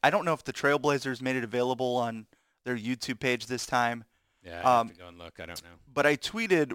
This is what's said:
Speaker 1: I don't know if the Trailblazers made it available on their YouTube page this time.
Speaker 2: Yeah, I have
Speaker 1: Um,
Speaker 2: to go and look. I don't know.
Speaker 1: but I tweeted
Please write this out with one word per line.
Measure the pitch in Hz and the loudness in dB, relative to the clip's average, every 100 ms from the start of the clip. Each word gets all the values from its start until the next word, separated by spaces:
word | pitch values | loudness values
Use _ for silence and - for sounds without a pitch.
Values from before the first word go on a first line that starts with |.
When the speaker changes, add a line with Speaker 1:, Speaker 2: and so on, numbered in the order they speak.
Speaker 1:
I | 143 | 2
don't | 190 170 | 2 0
know | |
if | 151 | -4
the | - | -4
Trailblazers | - 143 143 143 143 135 120 | -2 2 2 2 0 -2 -4
made | 127 131 | -2 -2
it | |
available | 113 123 123 123 127 123 | -2 0 0 0 0 0
on | 120 113 110 _ _ _ 123 | -2 -6 -14 _ _ _ -6
their | 123 | -4
YouTube | 110 127 - 123 | -2 -4 -4 -2
page | 135 123 - | 0 0 -2
this | 123 - | -6 0
time. | 123 120 120 113 _ _ _ | 2 2 -2 -12 _ _ _
Speaker 2:
Yeah, | 87 | -14
I | 85 | -2
have | 113 123 | 4 4
Speaker 1:
Um, | 113 | 2
Speaker 2:
to | - | -6
go | 90 | -18
and | 87 | -16
look. | 85 - | -18 -14
I | 85 | -12
don't | 85 | -12
know. | 82 85 _ | -14 -20 _
Speaker 1:
but | 131 143 | 2 2
I | 147 | 2
tweeted | - 220 226 175 139 | -2 -4 2 4 4